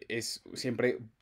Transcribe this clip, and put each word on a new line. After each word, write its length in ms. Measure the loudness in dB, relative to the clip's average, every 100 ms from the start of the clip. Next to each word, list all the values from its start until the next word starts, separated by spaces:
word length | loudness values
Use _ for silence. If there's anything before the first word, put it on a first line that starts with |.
| -2
es, 340 | -4 -2 -6 -8 -4
siempre 420 | -2 4 4 4 -4 -18